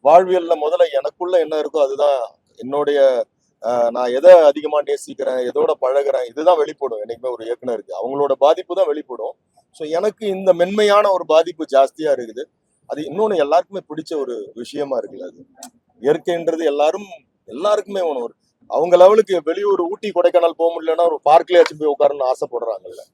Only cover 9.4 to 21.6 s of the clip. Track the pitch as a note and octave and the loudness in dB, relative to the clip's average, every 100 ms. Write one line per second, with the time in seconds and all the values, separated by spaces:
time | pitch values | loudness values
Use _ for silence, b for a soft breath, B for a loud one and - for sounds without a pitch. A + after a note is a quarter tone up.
9.4 | _ _ _ _ D#3 E3 G#3 - G#3 F#3+ | _ _ _ _ -6 -4 -4 -4 -8 -2
10.4 | F#3+ E3+ F#3+ G#3 G#3 G3+ G#3 F#3 D#3+ D#3 | 0 2 0 0 2 4 2 -2 2 2
11.4 | E3+ D#3+ D#3 C3+ C3+ - D#3 C3 A#2 G#2+ | 2 -6 0 2 2 0 -4 -2 -4 -12
12.4 | - _ _ _ _ C#3 D#3+ E3+ G#3+ F#3 | -16 _ _ _ _ -12 -8 -4 -2 0
13.4 | C#3+ E3 - G3 _ D3+ D#3 D#3+ B2+ A#2 | 2 0 0 -12 _ -14 -8 -6 -6 -8
14.4 | G2+ A2+ A#2 C#3+ C#3+ B2 G#2 F2 F2+ _ | -12 -14 -14 -10 -6 -6 -6 -16 -18 _
15.4 | F2+ _ - _ _ _ A#2+ - - E3+ | -20 _ -20 _ _ _ -2 -2 -2 -4
16.4 | E3 E3 D#3+ C#3+ D3+ F#3+ G3+ - _ _ | -4 -2 -2 0 0 -2 -12 -20 _ _
17.4 | - A#2 G3+ G#3 G3+ G3 E3+ C3+ A#2 _ | -18 -6 -2 -2 -4 -6 -4 -4 -10 _
18.4 | _ _ _ A#2 E3+ F3 F#3 A3 G#3 F3+ | _ _ _ -2 2 6 6 6 2 -4
19.4 | D3+ F3+ G3+ F#3+ E3+ G#3 G#3 F3 F3 F3 | -4 -4 -2 -2 -4 -6 -4 0 0 2
20.4 | E3+ E3 E3+ E3+ D#3+ D#3+ E3+ D3+ D3 D#3+ | -2 0 -4 -2 -4 -2 -2 0 2 2
21.4 | E3 F3 | 4 4